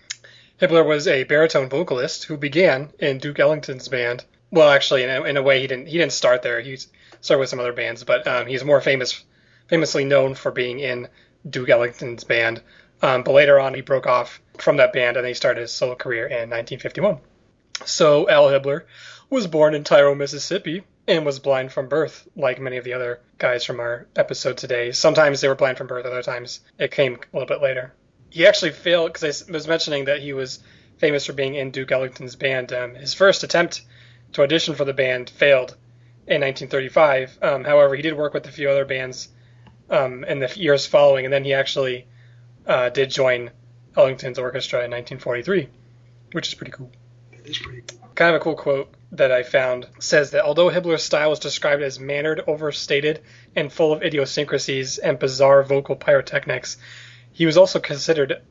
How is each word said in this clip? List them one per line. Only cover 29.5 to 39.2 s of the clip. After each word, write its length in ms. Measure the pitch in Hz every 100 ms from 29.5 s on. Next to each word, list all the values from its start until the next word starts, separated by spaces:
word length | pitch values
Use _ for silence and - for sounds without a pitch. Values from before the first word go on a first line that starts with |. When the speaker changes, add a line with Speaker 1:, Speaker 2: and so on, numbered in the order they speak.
| 160 147
Speaker 1:
mentioning 380 | 165 160 143 135
that 140 | 147
he 120 | 143
was 260 | 135 131 - _ _ _ -
famous 280 | 156 143 143
for 80 |
being 220 | 139 135 143
in 160 | 135
Duke 200 | 131 127
Ellington's 440 | 131 127 - 131 -
band. 360 | 139 131 123
Um, 220 | 123 123 123
his 180 | 139
first 300 | - 190 -
attempt 380 | 143 170 170 - - _ - _ _
to 80 | -
audition 340 | 139 160 165 139
for 100 | 139
the 80 |
band 360 | 135 131 127 123
failed 460 | - 143 135 - - _ _ _ _ -
in 140 | 160
nineteen 280 | 139 135 139
thirty-five. 680 | 139 131 - 156 131 131 -
Um, 220 | 170 139 135
however, 300 | 143 143 135
he 60 |
did 140 | 156 147
work 160 | 147
with 140 | 147 139
a 40 |
few 180 | 151 143
other 160 | 139 135
bands, 420 | 131 131 127